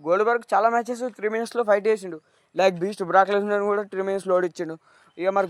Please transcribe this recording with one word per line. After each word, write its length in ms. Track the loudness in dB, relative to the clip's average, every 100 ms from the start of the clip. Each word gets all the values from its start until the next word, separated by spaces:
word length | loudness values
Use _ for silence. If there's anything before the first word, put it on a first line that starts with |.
| 0
గోల్డ్బర్గ్ 380 | 2 2 0 0
చాలా 160 | 2 2
మ్యాచెస్ 280 | 0 -2 -6 -8 -6
త్రీ 100 | -4
మినిట్స్లో 280 | -4 -4 -4 0
ఫైట్ 180 | 2 2
చేసిండు, 280 | -2 -4 -14 _ _ _ 0
లైక్ 160 | 0 2
బీస్ట్ 200 | -6 -6 2
బ్రాక్ 200 | 4 4
లెస్నర్ 280 | 2 0 0 0
కూడా 140 | -2 -4
త్రీ 80 | -6 -4
మినిట్స్లో 240 | -4 0 0
ఓడించిండు. 360 | 0 -6 -10 -10 _ _ _ -6
ఇక 100 | -2
మరి 120 | 0